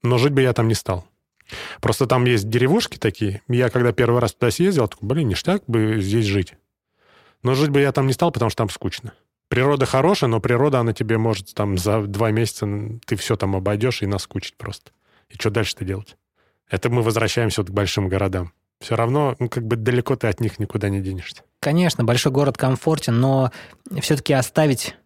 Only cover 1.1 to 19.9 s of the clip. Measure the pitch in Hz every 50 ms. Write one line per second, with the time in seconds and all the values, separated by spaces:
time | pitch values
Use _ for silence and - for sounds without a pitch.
1.1 | _ _ _ _ _ _ _ _ - - - - - - - 139 - - 139 113
2.1 | 127 127 123 123 123 107 98 107 110 123 123 127 165 226 233 - - - - 113
3.1 | 95 - 110 101 95 98 _ - 123 120 127 120 - 127 120 120 110 - 123 117
4.1 | 117 123 123 110 - _ - 120 110 - 170 196 196 151 117 101 - _ - 101
5.1 | 131 160 160 113 92 - - - 185 208 - - 113 113 110 107 110 110 95 95
6.1 | 104 117 110 101 98 101 90 - - _ _ _ _ _ _ _ _ _ _ _
7.1 | _ - _ _ _ _ - 123 131 131 147 156 139 139 139 143 131 - 135 135
8.1 | 127 - - 170 - - 120 110 - - 117 101 - - - 95 - - - 113
9.1 | - _ _ _ _ _ _ _ - 120 127 139 147 135 135 - - 131 135 170
10.1 | 202 - - 127 113 110 - 110 123 117 135 151 139 127 117 117 104 - 110 107
11.1 | 113 113 110 113 110 101 98 - - - 104 104 98 92 90 104 104 110 104 101
12.1 | 98 98 117 110 107 110 117 110 - - - 104 101 104 104 104 113 117 - -
13.1 | 117 101 - - 117 104 - 98 98 95 95 101 104 104 110 131 117 - - 98
14.1 | 101 95 - - - - - - _ _ - - - - _ - _ _ _ _
15.1 | _ _ _ _ - - - 110 98 117 110 98 - - 101 92 95 95 104 -
16.1 | - _ _ _ _ _ _ _ _ _ _ _ - 95 - 120 120 123 113 113
17.1 | 110 113 113 117 - - 117 110 - - 101 90 95 104 101 92 - - 98 92
18.1 | 92 95 101 98 92 92 90 85 _ _ _ _ _ _ - - 120 117 117 117
19.1 | 131 147 151 139 117 - 127 117 - 127 117 110 120 113 110 123